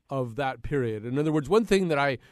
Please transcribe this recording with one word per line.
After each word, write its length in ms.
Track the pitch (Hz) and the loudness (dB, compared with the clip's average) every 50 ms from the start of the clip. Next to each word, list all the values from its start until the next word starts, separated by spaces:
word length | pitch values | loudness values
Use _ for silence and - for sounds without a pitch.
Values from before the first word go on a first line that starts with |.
| _ - | _ -8
of 260 | 139 135 127 120 110 | -6 -6 -6 -6 -6
that 260 | 123 139 131 127 117 | -6 -6 -6 -6 -8
period. 440 | - - 151 139 123 113 107 107 107 | -8 -4 -2 -2 0 -2 -4 -6 -6
In 120 | 120 127 143 | -4 -2 -2
other 140 | 151 156 | 0 0
words, 160 | 151 156 139 143 | 0 0 0 4
one 160 | 190 226 226 | 2 2 4
thing 240 | - 196 190 185 170 | 4 4 4 4 2
that 100 | 151 139 | 2 2
I 200 | 143 139 131 - - - | 2 0 0 -4 -8 -16